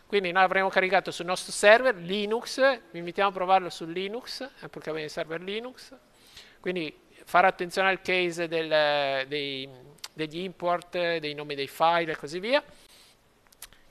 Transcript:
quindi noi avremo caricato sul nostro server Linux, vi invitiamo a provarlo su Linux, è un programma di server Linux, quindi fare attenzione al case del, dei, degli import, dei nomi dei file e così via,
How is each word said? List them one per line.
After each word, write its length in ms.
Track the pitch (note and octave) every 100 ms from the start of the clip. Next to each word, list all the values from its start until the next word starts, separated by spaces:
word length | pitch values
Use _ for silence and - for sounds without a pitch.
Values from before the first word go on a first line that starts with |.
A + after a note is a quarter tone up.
| _
quindi 180 | G3+ F3+
noi 120 | F#3
avremo 260 | F#3 F#3+ F#3+
caricato 420 | F#3+ F#3 F#3 E3+
sul 140 | -
nostro 280 | E3+ - -
server 440 | - G#3 A#3 B3+ F#3+
Linux, 640 | E3+ G#3 G#3 A3+ - C4+ C4+ A#3 -
vi 80 | E3+
invitiamo 320 | F3 F3+ G3
a 20 |
provarlo 380 | F#3 F3+ F#3+ F3
su 160 | - E3
Linux, 560 | F3+ G3 A#3+ - -
è 220 | C4+ -
un 40 | D3+
programma 320 | D#3+ D3+ D#3
di 80 | D3+
server 320 | - D#3 E3
Linux, 500 | F#3 G#3+ B3+ C4 - C4 _ _ _ - - _
quindi 340 | F#3 F3+ F#3+ - _ -
fare 220 | - F3+ F#3
attenzione 420 | - F3 G3 F#3+
al 140 | F3+
case 440 | - F#3 F3 E3 E3
del, 800 | E3 D#3+ D#3 D3 D3 C#3 C3+ C3+
dei, 400 | D3 C#3 C3+ C3+ B2+ - - -
degli 280 | D#3 D#3 E3
import, 760 | F#3 - F3 F3 - F3+ E3+ E3
dei 160 | D3
nomi 220 | D3 D3
dei 120 | C#3 C3+
file 460 | - E3 E3+ D#3+
e 40 | D3+
così 240 | C#3+ F3
via, 220 | A3 D4 - - - - - _ _ _ _ _ - - _